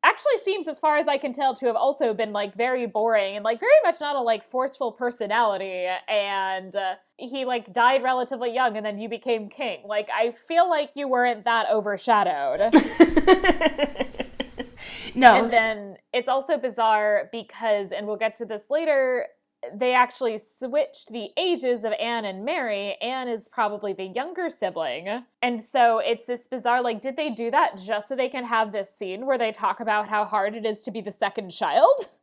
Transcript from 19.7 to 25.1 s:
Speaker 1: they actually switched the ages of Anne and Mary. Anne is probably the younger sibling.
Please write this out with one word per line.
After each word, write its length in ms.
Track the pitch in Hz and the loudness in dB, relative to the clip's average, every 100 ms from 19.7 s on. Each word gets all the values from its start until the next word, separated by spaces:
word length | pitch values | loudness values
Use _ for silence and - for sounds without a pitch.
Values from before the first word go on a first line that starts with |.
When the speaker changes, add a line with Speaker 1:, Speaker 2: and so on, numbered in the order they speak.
| 202 | -4
Speaker 1:
they 180 | 254 | 0
actually 440 | 254 247 - 254 220 | 2 2 0 -4 -4
switched 720 | _ _ 262 285 302 - - | _ _ -4 -2 -2 -6 -14
the 180 | 226 208 - | -12 -8 -4
ages 460 | 359 349 254 240 | -2 0 0 -2
of 80 | 214 208 | -2 -4
Anne 260 | 226 233 208 | -2 -4 -4
and 200 | 190 226 | -6 -4
Mary. 500 | 349 247 202 202 - | -4 -2 -4 -6 -6
Anne 260 | 233 262 247 | -6 -6 -6
is 200 | 226 - | -6 -8
probably 420 | - 214 208 208 | -2 -2 -2 -6
the 120 | 196 190 | -6 -6
younger 440 | 190 294 359 349 | -6 -6 -6 -6
sibling. 760 | 330 196 175 156 127 180 | -4 -6 -4 -4 -6 -6